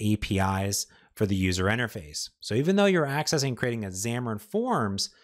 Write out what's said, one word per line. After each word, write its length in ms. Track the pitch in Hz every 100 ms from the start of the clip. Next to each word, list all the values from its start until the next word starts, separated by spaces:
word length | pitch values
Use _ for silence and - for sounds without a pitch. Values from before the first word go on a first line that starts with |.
A 160 | 107 104
P 220 | - 95
Is 480 | 95 98 98 98 - _ _
for 120 | - 104
the 100 | 98
user 280 | 92 90
interface. 680 | 95 117 117 107 76 80 - _
So 140 | -
even 220 | 110 151 196
though 100 | 202
you're 200 | 180 139
accessing, 500 | 143 156 156 135 117
creating 280 | 127 117
a 40 | 101
Xamarin 520 | 92 113 120 123 107
Forms 680 | - 208 254 190 107 98 - _